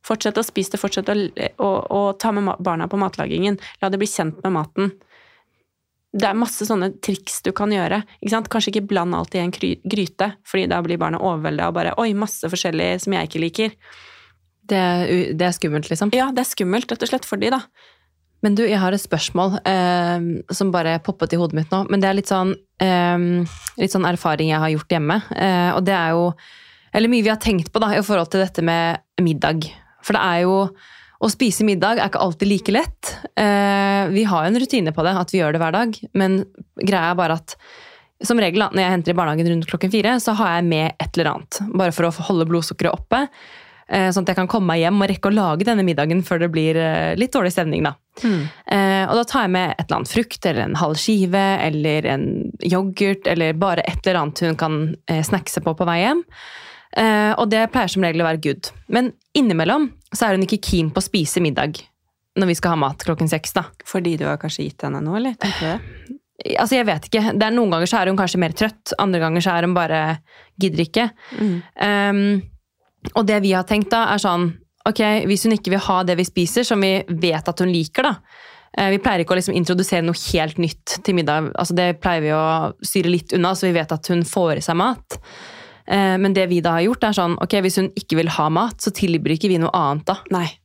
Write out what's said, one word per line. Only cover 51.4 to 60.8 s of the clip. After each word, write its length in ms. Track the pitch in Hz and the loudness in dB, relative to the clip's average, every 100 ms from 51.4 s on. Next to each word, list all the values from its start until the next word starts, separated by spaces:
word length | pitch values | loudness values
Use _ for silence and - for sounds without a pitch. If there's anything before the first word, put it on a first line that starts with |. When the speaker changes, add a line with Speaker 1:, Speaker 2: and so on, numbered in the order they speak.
| 196 196 160 | 2 2 0
Speaker 2:
eller 400 | 151 151 151 - | 0 0 0 0
en 160 | 135 - - - - | -2 -2 -4 -6 -4
yoghurt, 640 | 175 180 196 185 202 196 - | 0 0 0 0 0 0 0
eller 240 | 170 160 | 0 0
bare 320 | 160 196 170 | 0 0 0
et 160 | - - 190 | -2 -2 0
eller 140 | 180 | 0
annet 160 | 147 151 170 | -2 -2 -2
hun 100 | 156 | 0
kan, 220 | 165 156 156 - - | -2 0 -2 -4 -4
eh, 120 | 160 | -2
snackse 380 | 156 190 - - | 0 -2 -2 -4
på 120 | 165 160 | -4 -2
på 100 | 175 | 0
vei 120 | 170 | 2
hjem. 220 | 208 330 - - - - - - _ - | 2 0 -4 -16 -20 -20 -20 -20 _ 0
Eh, 380 | 220 214 214 - | 2 4 2 2
og 140 | 226 | 2
det 160 | 220 226 | 2 2
pleier 180 | 254 185 | 0 0
som 140 | 190 | 0
regel 180 | 175 160 | 0 2
å 60 | 165 | 0
være 100 | 160 | 0
good. 300 | 151 139 - - - | -2 -4 -10 -16 -2
Men 240 | 226 247 - _ | 0 0 -6 _
innimellom 560 | 294 247 165 165 277 277 - _ | 2 2 2 2 2 0 -4 _
så 120 | - 220 | -2 2
er 80 | 190 | 2
hun 100 | 190 | 2
ikke 140 | 208 | -2
keen 280 | - 180 | 0 0